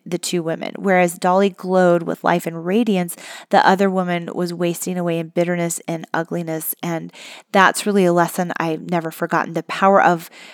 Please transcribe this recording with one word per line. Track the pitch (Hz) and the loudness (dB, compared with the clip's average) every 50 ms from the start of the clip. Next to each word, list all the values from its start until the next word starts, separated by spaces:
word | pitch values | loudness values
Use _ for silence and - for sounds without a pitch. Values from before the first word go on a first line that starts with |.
| - | -8
the | - 175 | -8 -6
two | 170 - - - 175 | -6 -4 -4 -4 -4
women. | 160 165 160 - - - - | -2 -4 -6 -6 -6 -8 -8
Whereas | - - 202 185 180 180 175 170 180 | -4 0 2 4 4 4 2 0 0
Dolly | - 180 180 190 202 196 | 0 2 4 4 2 2
glowed | 180 - - 185 185 185 185 175 175 170 165 | 0 -4 -4 0 2 4 6 6 4 2 0
with | - 165 - - | -4 -6 -2 0
life | 170 170 175 - | 0 0 0 -2
and | 170 165 165 165 | -6 -8 -8 -4
radiance, | 175 190 226 240 220 202 185 175 170 - - - - - - - - | -2 0 0 2 2 0 0 -2 -4 -8 -14 -16 -18 -18 -18 -4 0
the | - 185 - | 2 4 4
other | 156 196 190 202 196 | 4 4 4 2 0
woman | 185 185 180 180 175 170 170 165 - | 0 0 -2 -2 -4 -4 -6 -6 -6
was | - 180 170 175 | -4 -4 -4 -4
wasting | 170 175 170 170 - - 185 180 | -2 -2 -2 -2 -4 -6 -6 -4
away | 180 175 175 165 165 | -4 -2 -2 -2 -4
in | 165 160 | -6 -4
bitterness | - 175 170 170 180 175 170 170 - - - | -2 -2 0 0 -2 -2 -4 -4 -6 -8 -8
and | - 170 165 160 - - | -8 -8 -8 -8 -6 -4
ugliness. | 160 165 - 170 170 170 160 160 160 156 - - - | -4 -4 -4 -6 -8 -6 -6 -8 -6 -8 -8 -10 -8
And | - 170 165 160 165 175 - - - - - - - _ | -6 -6 -6 -6 -8 -12 -16 -18 -20 -20 -20 -20 -6 _
that's | - 202 190 - - - - | 4 6 6 6 4 0 -2
really | 208 202 202 185 | 0 2 2 4
a | 175 175 | 4 4
lesson | 175 170 170 - - 180 175 - | 2 0 0 -2 -4 -6 -4 -4
I've | - 165 165 156 160 170 165 | -4 -4 -4 -4 -6 -6 -4
never | 180 170 160 160 | -4 -4 -4 -6
forgotten, | 160 - 170 165 - 160 - - 165 | -8 -8 -4 -2 -2 -2 -2 -4 -6
the | 160 156 | -8 -8
power | - - - 196 196 196 196 | -8 -2 2 4 6 6 6
of | - - 175 165 170 - - - - - | 6 4 4 0 -4 -10 -20 -20 -20 -20